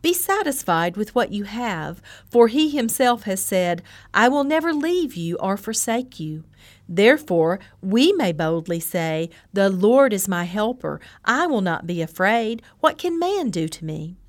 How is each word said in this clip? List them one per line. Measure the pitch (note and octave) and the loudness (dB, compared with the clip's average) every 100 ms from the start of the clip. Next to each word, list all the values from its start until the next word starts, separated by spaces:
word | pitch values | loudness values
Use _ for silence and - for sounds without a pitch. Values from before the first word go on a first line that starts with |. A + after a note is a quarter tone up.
Be | E4 | 0
satisfied | F4 - G4 F4 C4+ - E3 F3 F3 | 0 0 0 0 -4 0 0 0 -2
with | G#3 | -2
what | B3 A#3 | 0 -2
you | G#3 | -2
have, | G3+ G#3+ B3 E3+ D3+ E3+ - - - | -6 -6 -4 -4 -6 -10 -16 -20 0
for | A#3+ A#3 | 6 6
he | B3 D#4 | 6 0
himself | C#4+ A3+ - B3+ A#3+ | 0 -2 2 2 2
has | - F#3+ | -2 -4
said, | - F#3+ F3+ F3 - - - | -2 0 0 -2 -6 -20 -4
"I | - A#3 | 2 4
will | C#4+ C#4 | 4 2
never | D#4 E4 | 0 0
leave | D4+ D#4+ F4+ D#4 F3 | -2 0 0 -2 -4
you | E3+ F3 | -6 -4
or | F#3+ G3 | -4 -4
forsake | G#3 A3 - A3+ B3+ - | -4 -6 -2 -4 -4 -10
you." | D#3 D#3 - _ - - - | -10 -10 -14 _ -20 -20 -8
Therefore, | E3+ G#3+ D4+ - F3 D#3+ F#3+ - _ | 4 6 4 2 2 2 0 -6 _
we | F#3+ A3 D4+ | -2 2 4
may | G4 A#3 | 4 0
boldly | D#3+ D#3+ E3 D#3+ E3+ | 0 -2 -2 -2 -6
say, | - F3+ E3 D#3+ E3 - _ | -4 -4 -2 -4 -6 -10 _
"The | G3 G3 | 0 0
Lord | F#3+ G3+ B3+ C#4 | 2 4 6 4
is | G#3 G3 | 2 -2
my | F3 F3 | -4 -4
helper. | F#3+ G#3+ B3+ D#3 D3 - - - | -4 -4 -4 -8 -8 -12 -8 -2
I | B3 F4 | 0 2
will | B3 | 0
not | F#3 D#3+ E3+ | 0 -2 -4
be | F3 | -6
afraid. | D#3 - F#3+ A#3 A3 A#3 - _ | -6 -2 0 2 -2 -6 -12 _
What | D#4 D#4 | -2 -2
can | F4+ E4+ | -4 -2
man | F4 G4+ C#4 | -2 -2 -2
do | F3 D#3+ | -2 -6
to | - D#3+ | -6 -10
me?" | D#3 D#3 F#3 | -8 -10 -14